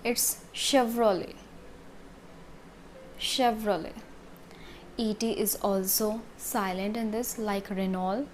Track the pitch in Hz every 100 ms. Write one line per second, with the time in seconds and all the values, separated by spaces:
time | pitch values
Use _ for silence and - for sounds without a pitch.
0 | 233 240 - - - - - 277 240 233
1 | 226 185 - - - - - - - -
2 | - - - - - - - - - -
3 | - - - - 247 220 214 180 160 -
4 | - - - - - - - - - -
5 | 220 214 226 - 208 - - 196 190 -
6 | 220 220 226 - - 240 196 185 196 220
7 | 220 214 247 - 214 196 196 190 190 185
8 | 185 208 285